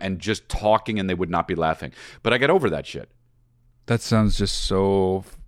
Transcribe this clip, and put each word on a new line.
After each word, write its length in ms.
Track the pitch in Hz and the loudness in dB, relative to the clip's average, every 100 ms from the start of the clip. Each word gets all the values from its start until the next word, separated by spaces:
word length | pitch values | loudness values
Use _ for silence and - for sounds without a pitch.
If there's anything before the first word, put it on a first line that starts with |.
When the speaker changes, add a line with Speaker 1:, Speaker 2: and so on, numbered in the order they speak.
Speaker 1:
and 180 | 95 92 | -4 -4
just 300 | 95 107 - | -2 -4 -4
talking, 500 | - 104 107 - 107 | -2 2 2 2 -2
and 120 | 95 | -2
they 40 | |
would 160 | 87 85 | -2 0
not 160 | 87 82 | -2 -2
be 60 | |
laughing. 380 | 82 80 80 71 - - - | 0 0 -2 -8 -14 -20 -6
But 100 | 110 | -2
I 60 | 120 | 2
get 100 | 139 | 4
over 200 | 185 113 | 4 2
that 160 | 76 - | -2 -6
shit. 240 | 65 - _ _ _ _ _ _ _ - | -12 -14 _ _ _ _ _ _ _ -4
Speaker 2:
That 140 | 117 | -4
sounds 380 | - 110 104 - | 2 2 4 2
just 240 | 101 - | 0 -2
so, 640 | - 95 98 98 92 95 - - | -2 0 2 2 2 0 -6 -18